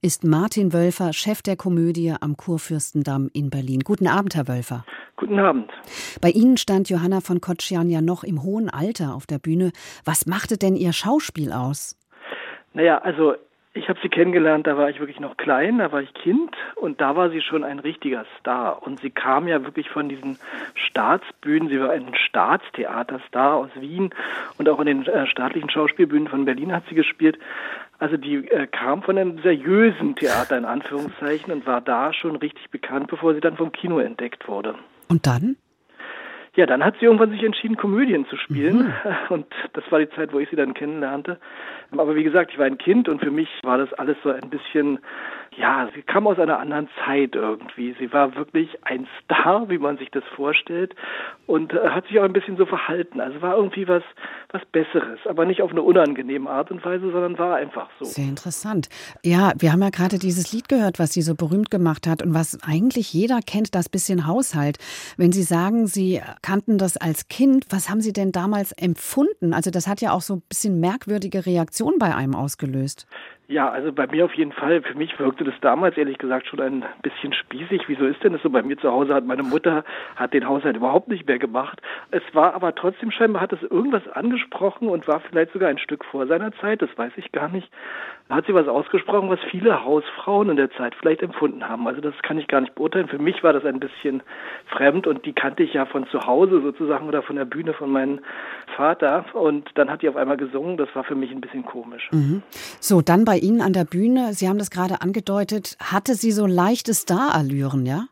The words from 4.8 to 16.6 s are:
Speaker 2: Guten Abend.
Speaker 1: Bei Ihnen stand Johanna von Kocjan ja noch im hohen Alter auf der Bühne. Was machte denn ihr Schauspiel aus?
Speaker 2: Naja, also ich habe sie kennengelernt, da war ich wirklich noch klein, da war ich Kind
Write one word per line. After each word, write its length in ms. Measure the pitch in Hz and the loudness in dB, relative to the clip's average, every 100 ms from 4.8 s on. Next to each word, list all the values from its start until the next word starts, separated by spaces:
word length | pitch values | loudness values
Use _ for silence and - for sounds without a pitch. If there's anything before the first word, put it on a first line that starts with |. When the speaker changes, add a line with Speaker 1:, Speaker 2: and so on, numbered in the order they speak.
| - - - - | -10 -18 -18 -8
Speaker 2:
Guten 220 | - 202 | -2 4
Abend. 320 | 196 139 110 - - - - - | 4 2 -2 -12 -16 -14 -12 0
Speaker 1:
Bei 80 | 175 | 2
Ihnen 260 | 175 240 254 | 6 6 6
stand 340 | - 196 190 | 4 2 2
Johanna 300 | 175 180 190 | 2 2 0
von 220 | - 175 | 0 -2
Kocjan 480 | - 170 - 180 170 | -2 -6 -2 0 2
ja 100 | 165 | 2
noch 240 | 160 175 | 2 0
im 200 | - 160 | -4 -4
hohen 260 | 160 208 220 | -2 -2 -2
Alter 440 | - 175 233 151 | -2 -4 -2 -4
auf 120 | 135 - | -6 -6
der 140 | 147 | -6
Bühne. 320 | 160 165 185 - - - - | 0 2 2 -2 -18 -10 -2
Was 200 | 156 - | -2 0
machte 320 | 185 - 214 | -4 -2 0
denn 200 | 190 190 | 2 2
ihr 160 | 175 | 2
Schauspiel 580 | 165 202 294 - - 147 | 0 2 0 0 -6 -4
aus? 460 | 95 127 143 - - _ _ - - - - _ | -2 -4 -4 -8 -16 _ _ -14 -14 -14 -18 _
Speaker 2:
Naja, 260 | - 170 156 | 2 4 4
also 340 | - 151 156 - _ _ _ | 2 2 2 2 _ _ _
ich 160 | - - | -12 -6
habe 100 | 185 | -4
sie 80 | 180 | -2
kennengelernt, 560 | 165 175 180 156 156 151 | 2 4 4 4 4 2
da 100 | 143 | 2
war 140 | 143 | 2
ich 100 | 139 | 0
wirklich 200 | 147 143 | -8 -8
noch 180 | 143 - | -10 -6
klein, 400 | - 135 170 240 | 0 2 4 2
da 140 | 180 | 2
war 100 | 143 | -2
ich 100 | 139 - | -6 -4
Kind 340 | 160 233 330 - | 0 2 0 -6